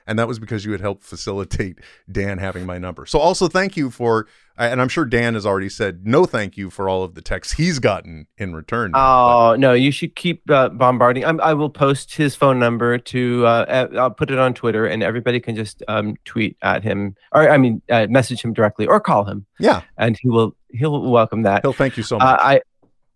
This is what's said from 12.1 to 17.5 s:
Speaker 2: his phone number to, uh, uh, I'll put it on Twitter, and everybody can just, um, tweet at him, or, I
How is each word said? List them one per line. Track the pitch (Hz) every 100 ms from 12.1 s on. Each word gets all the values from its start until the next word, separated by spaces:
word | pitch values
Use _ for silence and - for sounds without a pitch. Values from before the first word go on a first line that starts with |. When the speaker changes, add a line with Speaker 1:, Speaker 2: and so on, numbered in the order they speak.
Speaker 2:
his | - 147 -
phone | 139 127
number | 120 117 120 120
to, | - 127 123 120 117
uh, | 117 -
uh, | 131 123 117
I'll | 127
put | - 143
it | 131
on | 131
Twitter, | 120 117 107 110
and | 110
everybody | 98 117 123 120
can | 117 110
just, | 110 - -
um, | 107 107 - -
tweet | 117 101 -
at | 95 95
him, | 104 98 101 98 _
or, | 147
I | 151